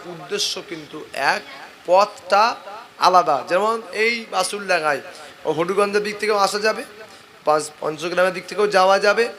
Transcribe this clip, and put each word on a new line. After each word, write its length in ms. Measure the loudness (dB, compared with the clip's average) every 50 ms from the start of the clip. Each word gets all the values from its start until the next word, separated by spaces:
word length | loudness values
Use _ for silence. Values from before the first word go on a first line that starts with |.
| -4
উদ্দেশ্য 560 | -10 -14 -14 -12 -8 -6 -6 -4 -4 -6 -8 -10 -12
কিন্তু 360 | -14 -14 -14 -14 -16 -16 -16 -12 -6
এক, 300 | -2 0 0 0 -2 -4 -12 -16 -18 -18 -20 -20 -8 0
পথটা 720 | 4 6 6 6 4 0 -6 -4 0 2 4 4 4 0 -4 -10 -16 -16 -16 -18 -18 -4 0
আলাদা। 460 | 2 4 6 6 4 4 2 -2 0 0
যেমন 340 | 0 0 0 0 -2 -4 -6 -8 -4
এই 340 | -2 0 0 0 -2 -6 -4
বাসুলডাঙ্গায় 720 | -2 -2 -2 -2 -4 -6 -2 -2 0 0 2 0 -2 -2 -4 -10 -16 -18 -18 -20 -18 -8 -4
ও 80 | -4 -2
হডুগঞ্জের 500 | 0 -2 0 0 0 0 2 0 -2 -2
দিক 160 | -4 -4 -4
থেকেও 180 | -2 0 2
আসা 220 | 2 2 2 0 0
যাবে, 260 | -2 -2 -2 -2 -6 -12 -16 -20 -20 -20 -20 -20 -20 -20 -20 -4 0
পাঁচ-, 260 | 2 2 2 0 -4 -8 -8
পঞ্চগ্রামের 520 | -6 -6 -6 -6 -6 -4 0 2 2 2 0
দিক 140 | -2 -8
থেকেও 200 | -6 -2 -2 0
যাওয়া 320 | 2 4 4 4 4 4 4
যাবে, 300 | 4 2 2 2 0 -2 -4